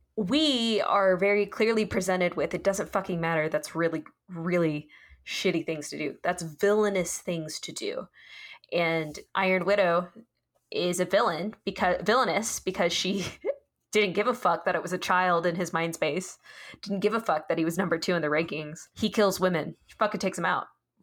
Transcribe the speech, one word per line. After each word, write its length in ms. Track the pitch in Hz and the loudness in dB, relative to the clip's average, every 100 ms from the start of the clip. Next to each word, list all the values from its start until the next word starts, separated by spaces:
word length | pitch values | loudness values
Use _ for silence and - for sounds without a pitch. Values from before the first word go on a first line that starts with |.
| _ - | _ -4
we 640 | 190 294 302 254 226 214 | 0 2 4 2 2 0
are 340 | - 202 190 180 | 2 4 4 4
very 280 | 202 208 202 | 4 2 0
clearly 380 | - 220 220 | 0 2 2
presented 500 | 208 196 180 185 175 165 | 0 0 0 2 0 0
with, 180 | 156 | -2
"It 80 | - | 0
doesn't 300 | 196 190 165 | 0 0 -2
fucking 280 | 202 190 170 | -2 -2 -2
matter. 280 | 165 160 156 | 0 0 0
That's 260 | - - | -2 -4
really, 300 | 165 165 165 - _ - | -2 0 -2 -8 _ -14
really 600 | 170 175 175 165 151 - - - - - | -8 0 2 2 0 -8 -20 -20 -20 -10
shitty 400 | - 190 170 156 | -2 0 0 -2
things 220 | 156 147 | -6 -8
to 100 | 147 | -6
do. 200 | 147 - | -6 -2
That's 200 | - 185 | -4 -2
villainous 760 | 165 147 202 214 208 196 175 - | -6 0 2 4 4 2 -2 -4
things 400 | - 170 156 - | -4 -4 -6 -8
to 120 | - | -10
do." 340 | - 101 - - - - - - - _ | -8 -6 -6 -8 -16 -20 -20 -20 -20 _
And 460 | 175 165 165 151 147 - | -2 0 0 -4 -10 -6
Iron 300 | 190 185 185 | 0 2 2
Widow 460 | 175 202 180 170 180 - - _ _ _ _ | 2 4 4 2 0 -10 -20 _ _ _ _
is 300 | 135 175 175 | -2 -2 0
a 40 | |
villain 520 | 180 196 226 160 208 - | 2 2 2 0 -6 -6
because, 360 | 196 190 185 - | -8 0 0 2
villainous 580 | 175 247 214 165 220 - | 2 4 4 0 -2 -4
because 320 | 185 185 170 | -4 0 0
she 340 | - 185 196 175 - 403 - | 2 0 -2 -4 -6 -6 -6
<laughs> 340 | _ _ _ | _ _ _
didn't 220 | 208 202 | 2 2
give 120 | 180 233 | 2 0
a 80 | |
fuck 300 | 233 180 170 | 2 0 0
that 100 | 190 | 0
it 80 | 170 | -2
was 100 | 175 | -2
a 60 | 180 | -4
child 480 | - 185 185 170 175 | 0 2 4 4 2
in 80 | 165 | 0
his 160 | 175 | -2
mind 220 | 165 165 | -2 -2
space, 440 | 160 156 165 185 - - - - - | 0 -2 -2 -6 -14 -20 -20 -20 -14
didn't 180 | 208 196 | -6 -2
give 140 | 202 | 0
a 60 | 220 | 0
fuck 280 | 220 156 - | 0 0 0
that 100 | 165 | 0
he 60 | |
was 140 | 165 165 | 0 0
number 200 | 180 165 | 0 0
two 160 | 190 | 0
in 80 | 175 | 0
the 60 | 151 | 0
rankings. 600 | 151 165 151 151 160 - | 0 0 -6 -8 -14 -16
He 140 | - 214 | -4 -2
kills 280 | 220 196 190 | 2 2 4
women, 360 | 185 160 151 - _ - | 2 2 -2 -8 _ -2
fucking 220 | 214 185 | -2 0
takes 180 | 190 190 | -4 -2
'em 60 | |
out. 220 | 175 156 - _ _ _ | 0 0 -4 _ _ _